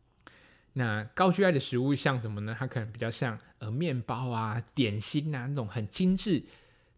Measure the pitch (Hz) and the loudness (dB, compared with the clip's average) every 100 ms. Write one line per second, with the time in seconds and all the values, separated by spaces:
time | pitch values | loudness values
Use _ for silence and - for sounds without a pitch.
0 | _ _ - - - _ _ 135 120 107 | _ _ -20 -20 -20 _ _ -4 -2 -2
1 | 107 - 185 180 190 143 - 123 135 139 | -2 2 4 6 4 4 2 0 2 2
2 | 147 131 110 104 107 110 127 123 110 107 | 2 0 -2 -4 -4 -4 -4 -4 -6 -4
3 | 117 - 127 107 - - 107 120 170 127 | -4 -2 -4 -4 -12 -10 -6 -2 0 -2
4 | - 120 131 117 110 113 - - 113 104 | -4 -4 -2 -2 -2 -4 -2 0 2 0
5 | - 151 151 139 123 143 107 117 107 - | -2 -2 -2 -4 -4 -4 -4 -4 -4 2
6 | 185 185 220 165 - - _ _ _ | 4 4 2 0 -2 -16 _ _ _